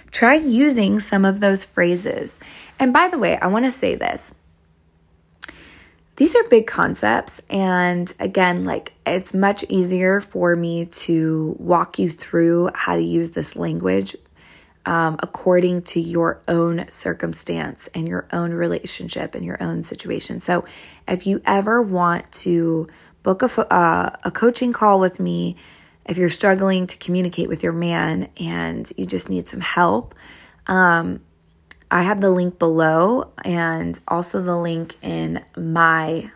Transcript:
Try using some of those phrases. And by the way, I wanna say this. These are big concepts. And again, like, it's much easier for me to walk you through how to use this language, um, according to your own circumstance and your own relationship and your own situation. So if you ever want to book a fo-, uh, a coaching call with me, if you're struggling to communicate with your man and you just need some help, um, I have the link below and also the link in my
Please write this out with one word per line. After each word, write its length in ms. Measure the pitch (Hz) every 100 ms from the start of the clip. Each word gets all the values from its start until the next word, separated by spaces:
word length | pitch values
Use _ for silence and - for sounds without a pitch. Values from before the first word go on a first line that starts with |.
| -
Try 240 | - 233
using 640 | 311 302 233 294 240 196 208
some 280 | 202 196 196
of 140 | 196
those 240 | 202 196
phrases. 720 | - - 175 175 - - - - - - - -
And 140 | 262
by 160 | 285 359
the 100 | 339
way, 200 | 175 160
I 100 | 180
wanna 220 | 214 262
say 240 | - -
this. 400 | - - - - - _ _ _ _ _ _ _ _ _ _ - - - - - _ _ -
These 160 | 330
are 80 | 480 466
big 180 | 226 220
concepts. 760 | - - 185 208 117 - - -
And 640 | 196 190 180 180 175 175 -
again, 460 | 190 190 180 180
like, 280 | 185 - - - -
it's 260 | 180 185
much 320 | 190 196 202 -
easier 520 | 190 180 180 185 202
for 360 | 202 185 175 170
me 300 | 170 170 170
to 680 | - - 165 160 160 156 -
walk 400 | 175 175 175 -
you 100 | 180
through 600 | 156 - 170 165 170 175
how 220 | - - 170
to 60 |
use 280 | 170 170 165
this 240 | 170 160
language, 640 | - 85 160 92 98 98 - _ _ - - _ _
um, 320 | 185 165 160 151
according 600 | - - 185 180 180 180
to 180 | 175 170
your 420 | 165 170 165 - -
own 380 | 170 170 170 -
circumstance 1000 | - 175 170 170 165 - 165 151 - -
and 140 | 170 165
your 180 | 180 -
own 200 | 175 170
relationship 840 | 170 170 165 - - 175 - - -
and 80 |
your 180 | 175 -
own 220 | 170 170
situation. 560 | - - - - - -
So 240 | - 175 - - - - -
if 180 | 180
you 160 | 196 196 -
ever 340 | 196 208 240
want 500 | 208 185 175 170 -
to 560 | - 180 170 165 160 160 - - _
book 200 | 196 190
a 60 | 254
fo-, 140 | -
uh, 540 | - 180 170 175 - -
a 60 | -
coaching 400 | - 233 240 247
call 260 | 233 214 190
with 220 | 185 185
me, 340 | 175 170 175 180 - - - _
if 140 | - 170
you're 120 | 175
struggling 580 | - 202 190 190 185 180
to 80 | -
communicate 500 | - 180 180 170 -
with 140 | 160
your 100 | 170
man 560 | 165 170 170 165 175 - -
and 500 | 165 170 - 170 - -
you 100 | 92
just 220 | - -
need 180 | 87 -
some 140 | -
help, 560 | - - 175 214 - - - - - _ -
um, 540 | 185 180 170 170 - - _ _ _ - - -
I 120 | 175
have 180 | 180 208
the 100 | 196
link 280 | 180 180 180
below 720 | 165 160 160 160 190 254 - - 190
and 520 | 175 165 165 170 165 -
also 360 | 170 175 196
the 160 | 180 175
link 380 | 170 165 165 -
in 400 | - 165 160 165 - -
my 760 | 165 165 165 160 160 165 -